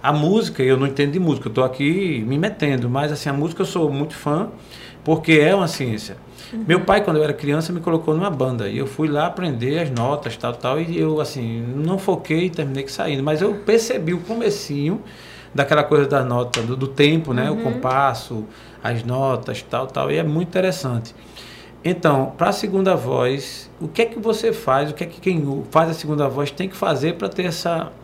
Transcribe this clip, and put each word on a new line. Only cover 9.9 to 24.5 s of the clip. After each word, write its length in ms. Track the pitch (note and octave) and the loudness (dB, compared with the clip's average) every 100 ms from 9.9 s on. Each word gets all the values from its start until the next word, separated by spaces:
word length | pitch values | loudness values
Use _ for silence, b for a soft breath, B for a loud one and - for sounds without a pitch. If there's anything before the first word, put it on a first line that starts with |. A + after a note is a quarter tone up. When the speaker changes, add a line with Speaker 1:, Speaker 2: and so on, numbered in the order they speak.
| A#2+ A#2+ D3 C3 A2+ | 0 0 0 -4 -6
Speaker 1:
tal, 160 | B2 | -6
tal, 280 | A#2+ B2+ C#3+ | -4 -2 -2
e 180 | E3 E3 | -2 0
eu, 220 | D#3 D#3 | 0 0
assim, 420 | D3+ C#3+ A#2 A#2 A#2 C3 | -2 -4 -4 -4 -4 -2
não 200 | D#3 F#3+ | -2 0
foquei 500 | F#3+ F3 - D#3 F3+ | 0 -2 0 0 0
e 20 | |
terminei 340 | E3 C#3+ C3+ | -2 -4 -4
que 80 | C3+ | -6
saindo, 320 | - - C#3 | -4 -2 0
mas 180 | C#3 D3+ | 0 2
eu 120 | G3+ G#3 - | 2 0 4
percebi 480 | A3+ - B3 E3 | 4 4 -2 0
o 60 | F3 | -2
comecinho 840 | - A#3 A3+ - - C#3+ D3 G3+ B B B B B | -2 -2 0 0 -4 -2 0 -2 B B B B B
daquela 300 | - C3+ D3+ D3 | 0 4 4 6
coisa 200 | D3+ C#3 | 4 4
da 160 | C#3+ | 2
nota, 400 | B2+ A#2+ A#2+ - | 2 0 0 -2
do, 140 | A2+ C3 | -2 -2
do 100 | C3 | -4
tempo, 440 | - C#3+ D#3+ D#3 | 4 6 6 2
né? 160 | B2 C3+ | 0 0
O 40 | |
Speaker 2:
Uhum. 100 | A3 | 0
Speaker 1:
compasso, 800 | A3+ B3 B2+ C3 C#3 A#2 - A2+ G#2+ B B B | -2 0 0 4 2 0 -6 -8 -8 B B B
as 200 | - A#2 A#2 | -4 -4 -2
notas, 560 | B2+ C3+ B2 A#2+ A#2+ | 0 0 0 -4 -8
tal, 240 | - A#2+ C3+ | -6 -6 -4
tal, 240 | - C3+ | -4 0
e 60 | D3 | 0
é 60 | |
muito 260 | E3 D3+ F3 | 0 0 0
interessante. 680 | - F#3 E3+ C3 A#2+ A#2 - B B B B B B | 0 0 0 -2 -4 -6 -14 B B B B B B
Então, 500 | E3 F3 E3 C#3 C3+ - | -2 2 4 4 0 2
pra 140 | F3 | 2
segunda 420 | G3+ G#3 F#3+ F#3+ E3+ | 2 0 2 2 2
voz, 720 | B2 C3 B2 C#3 - - - - | 0 2 2 0 -6 -14 -18 -10
o 80 | D#3 | -8
que 140 | - | 0
é 40 | A#3 | 0
que 140 | - | 0
você 320 | A3 A3 A3+ | -2 0 0